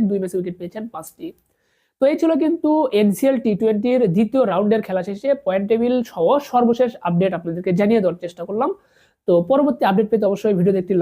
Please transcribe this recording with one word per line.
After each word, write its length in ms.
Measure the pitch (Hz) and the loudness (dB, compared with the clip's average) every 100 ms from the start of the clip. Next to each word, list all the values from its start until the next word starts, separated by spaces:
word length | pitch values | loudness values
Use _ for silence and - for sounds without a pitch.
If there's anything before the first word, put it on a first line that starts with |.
| 202 | 0
দুই 100 | 202 | -2
ম্যাচে 180 | 185 185 | -4 -6
উইকেট 180 | 180 180 | -6 -10
পেয়েছেন 240 | 175 220 226 | -12 -12 -12
পাঁচটি। 320 | 160 160 - 254 - _ _ _ _ _ - | -14 -18 -16 -16 -16 _ _ _ _ _ 0
তো 60 | 269 | 0
এই 60 | 311 | 2
ছিল 100 | 330 294 | 0 2
কিন্তু 280 | 320 339 302 311 285 208 | 0 0 0 2 2 2
এনসিএল 360 | 208 185 269 262 | 2 2 0 0
টি 80 | 226 202 | 0 0
টোয়েন্টির 400 | 220 214 247 247 214 | 0 0 0 2 2
দ্বিতীয় 280 | 170 220 269 220 | 2 0 2 0
রাউন্ডের 300 | 175 208 196 - | 0 0 0 -2
খেলা 160 | 185 180 | -4 -4
শেষে 200 | 196 269 277 | -6 -4 -2
পয়েন্ট 200 | 190 190 202 | -2 -2 0
টেবিল 240 | 226 240 254 233 | 0 0 -2 -2
সহ 160 | 175 196 285 - | 0 2 2 0
সর্বশেষ 400 | 247 240 233 247 - 175 | 0 2 2 -2 -2 -2
আপডেট 240 | 175 190 175 | 0 0 -2
আপনাদেরকে 320 | 170 170 185 175 | -8 -6 -2 0
জানিয়ে 200 | 208 233 | 2 2
দেওয়ার 180 | 180 175 | 0 -4
চেষ্টা 180 | 170 - 170 | -10 -12 -8
করলাম। 220 | 208 302 392 _ _ _ _ - | -4 -4 -6 _ _ _ _ 0
তো 40 | 175 175 | 2 4
পরবর্তী 320 | 269 294 - 214 | 2 2 2 0
আপডেট 180 | 196 214 | 2 2
পেতে 140 | 220 202 | 0 0
অবশ্যই 240 | 196 220 190 | 0 0 2
ভিডিওতে 200 | 180 190 | 2 0
একটি 120 | 180 180 | 0 0